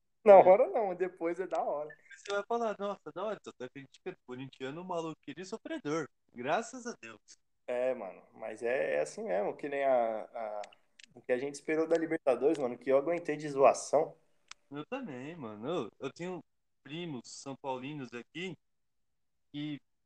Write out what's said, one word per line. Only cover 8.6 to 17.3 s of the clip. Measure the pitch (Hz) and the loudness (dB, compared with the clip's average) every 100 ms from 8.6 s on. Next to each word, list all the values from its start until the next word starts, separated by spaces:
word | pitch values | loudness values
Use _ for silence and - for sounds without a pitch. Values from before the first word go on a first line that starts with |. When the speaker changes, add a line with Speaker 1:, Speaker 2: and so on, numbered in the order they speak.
Speaker 1:
é, | 120 135 151 143 | -2 0 0 0
é | |
assim | 156 - | -2 -6
mesmo, | 214 185 185 - | -4 -2 -2 -4
que | 147 | -6
nem | 139 | -2
a, | 135 123 113 110 | 2 2 2 -2
a, | - 120 107 107 - - _ - - 123 | -8 -10 -8 -8 -12 -18 _ -20 -20 -10
o | |
que | - | -2
a | 123 | -2
gente | 143 143 | -2 -6
esperou | - 156 160 | -2 0 2
da | 165 | 0
Libertadores, | 160 160 139 120 143 151 | 0 0 2 4 4 2
mano, | 123 - | 0 -2
que | 135 | 2
eu | 135 | 4
aguentei | 170 170 160 151 | 4 -2 -4 -6
de | 151 | -4
zoação. | 139 127 - - 143 - - _ _ - - _ | 6 6 6 2 2 0 -6 _ _ -20 -20 _
Speaker 2:
Eu | 143 151 | -14 -10
também, | 269 220 123 143 175 | -10 -10 -12 -12 -12
mano. | 113 107 127 | -12 -8 -6
Eu, | 175 107 - | -4 -6 -8
eu | 139 | -10
tenho | - 175 175 - _ _ _ | -8 -8 -10 -14 _ _ _
primos | 135 160 175 127 | -14 -10 -8 -10
são | - | -12